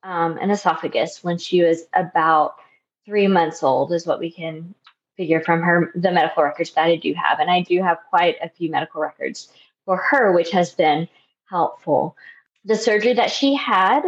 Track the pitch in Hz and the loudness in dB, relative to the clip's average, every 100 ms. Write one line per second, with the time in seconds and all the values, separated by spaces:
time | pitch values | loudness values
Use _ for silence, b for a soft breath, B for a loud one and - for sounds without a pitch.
0 | 185 175 170 165 190 202 185 160 - - | -8 -2 -2 -2 -2 0 0 -2 -2 -2
1 | 160 - 180 170 - 180 170 165 165 185 | -2 -4 -6 -6 0 2 4 2 0 -2
2 | 170 170 160 160 151 - b b _ _ | 0 0 2 4 2 -4 b b _ _
3 | - 208 202 190 160 156 143 131 139 170 | -6 0 2 2 2 0 0 2 0 -2
4 | 165 151 165 165 160 160 170 196 _ _ | -2 -4 -4 -10 -12 -12 -16 -20 _ _
5 | _ - 175 160 160 170 170 175 160 180 | _ -10 -2 -2 0 0 2 0 0 -2
6 | 180 180 160 - 147 147 165 - 160 165 | 0 2 0 0 -2 -2 -6 -2 0 0
7 | 160 151 - - 156 180 180 175 185 170 | -2 -2 -2 0 0 0 0 0 0 -2
8 | - 175 175 - 170 _ 165 156 160 165 | -2 0 0 -2 -8 _ -4 -4 -6 -6
9 | 151 - - - - b b _ - 185 | -8 -6 -10 -10 -18 b b _ -4 -4
10 | - 285 220 175 165 196 175 - 160 147 | 2 2 4 2 2 0 0 0 0 2
11 | 170 b b _ _ 180 160 - - 143 | -4 b b _ _ -2 -2 -4 -2 0
12 | - - B B B _ 196 220 220 214 | 0 -8 B B B _ -4 0 2 2
13 | 220 240 233 - 277 277 - 202 190 262 | 2 2 0 0 0 0 0 2 4 2